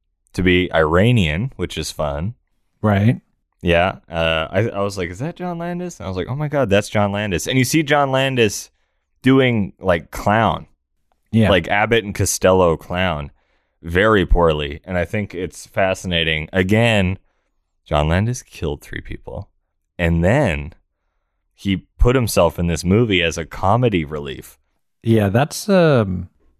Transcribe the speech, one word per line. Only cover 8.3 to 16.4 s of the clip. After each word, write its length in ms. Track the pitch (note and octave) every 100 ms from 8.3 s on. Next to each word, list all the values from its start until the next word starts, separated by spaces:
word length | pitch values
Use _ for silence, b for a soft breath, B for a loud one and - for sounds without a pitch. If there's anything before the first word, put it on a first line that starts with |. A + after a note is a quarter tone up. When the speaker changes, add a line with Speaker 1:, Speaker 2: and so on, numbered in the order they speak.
| B2+ G#2+ - - _ _ _ _ _
Speaker 1:
doing, 500 | C3 C3+ B2+ A2+ F#2+ -
like, 320 | F#2 E2+ -
clown. 560 | - G#2 A2 G#2 D2+ - _ _ _ _ _ _
Speaker 2:
Yeah. 180 | A2 G#2
Speaker 1:
Like 180 | F#2 D#2+
Abbott 380 | G2+ A2 A2+ G2+
and 100 | -
Costello 600 | G2 - F#2 F#2 F2 D#2
clown 540 | - F2+ F#2 D2+ C#2+ _ _ _ _ _
very 440 | E2+ F2 A2 G#2+ D#2+
poorly. 540 | E2+ E2 D2+ D2 D2+ -
And 120 | F2+
I 60 | E2+
think 300 | G#2+ G2 F2
it's 300 | E2+ - -
fascinating. 800 | G#2+ F#2+ F#2+ F#2+ E2+ D#2+ D#2